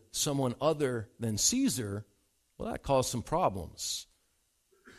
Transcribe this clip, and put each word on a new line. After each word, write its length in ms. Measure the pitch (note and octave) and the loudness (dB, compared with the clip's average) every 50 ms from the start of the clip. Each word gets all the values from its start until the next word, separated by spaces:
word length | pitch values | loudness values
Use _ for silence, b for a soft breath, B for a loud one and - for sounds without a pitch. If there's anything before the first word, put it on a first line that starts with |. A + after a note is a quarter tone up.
| - _ | -8 _
someone 440 | - - - D#3 C#3 C#3 C3+ B2 A#2 - | -4 -2 0 0 2 2 2 0 0 2
other 500 | C#3 D#3 D#3+ D3 D3 B2+ B2 A2+ G#2 - - - | 2 2 2 2 2 0 0 -2 -6 -8 -8 -4
than 160 | A2+ A2+ G#2+ G#2 | -2 -2 0 2
Caesar, 680 | - - A#3+ C4 C#4 A3+ A2+ B2+ A2 G2+ G2 G#2+ - - _ _ _ _ _ _ _ _ _ - | 2 2 4 4 2 2 2 0 -2 -4 -4 -6 -8 -10 _ _ _ _ _ _ _ _ _ -10
well, 120 | - A3+ | -8 -6
that 140 | - - - | -6 -4 0
caused 260 | - C#3 B2+ B2 - | 2 4 4 4 2
some 140 | - A#2 - | -2 -4 -4
problems. 840 | - D3+ E3+ F3+ A#2+ F#2+ F#2+ D#2+ D#2+ - - - - - - - - _ _ _ _ _ _ _ _ _ _ _ _ _ _ B B B | -2 0 2 2 2 0 -2 -6 -10 -10 -8 -8 -6 -6 -8 -10 -14 _ _ _ _ _ _ _ _ _ _ _ _ _ _ B B B